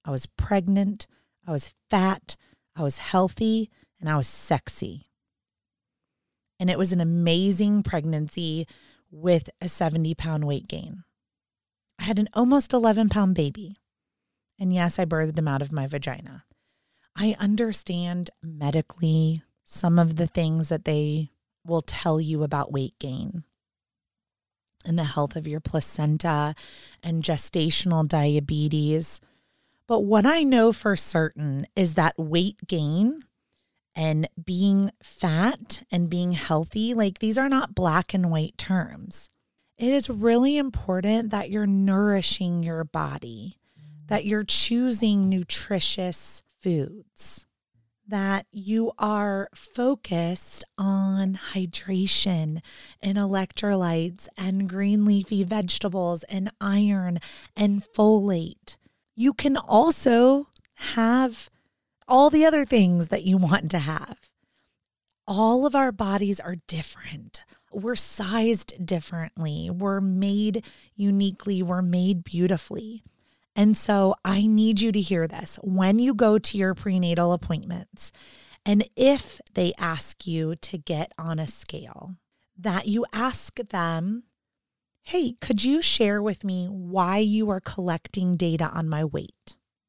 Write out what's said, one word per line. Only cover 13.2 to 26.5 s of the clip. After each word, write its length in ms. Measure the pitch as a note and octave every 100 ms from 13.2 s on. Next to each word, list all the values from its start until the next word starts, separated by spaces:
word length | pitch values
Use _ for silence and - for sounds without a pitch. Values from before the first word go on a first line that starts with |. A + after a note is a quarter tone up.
| G3 E3+
baby. 420 | D3 F3 F#3+ G3+ _ _ _ _ _ _ _ -
And 160 | F#3
yes, 240 | F3+ F3 -
I 60 |
birthed 340 | F3 D#3+ D#3 D#3
him 80 | D#3
out 160 | C#3
of 80 | C#3
my 160 | D3 C3+
vagina. 560 | C#3+ C#3+ B2+ - - - _ _ _ _ _ _
I 220 | - G#3 G#3
understand 920 | G3+ G#3+ A3+ G3+ - F3 F3 F3+ F3 -
medically 1000 | E3 D3+ C#3+ D#3 - - E3 D#3+ D#3+ D#3+ - _
some 380 | - - F3 E3+
of 160 | E3 D#3+
the 100 | E3
things 420 | - D#3+ D#3+ D3+
that 160 | D#3+
they 460 | - D3+ D3+ D3+ D3+ _ _ _
will 180 | - E3
tell 380 | - - E3+ D#3
you 220 | D#3 D#3
about 300 | D3+ D3 -
weight 260 | C#3 C3 -
gain 460 | C#3 D3 - F3 - _ _ _ _ _ _ _ _ _ _ _ _ _
and 140 | - E3
the 60 |
health 320 | D3+ D3+ C#3+ D#3+
of 100 | D#3
your 140 | D3+
placenta 960 | - D#3+ - - D3+ D#3 E3+ D3 D3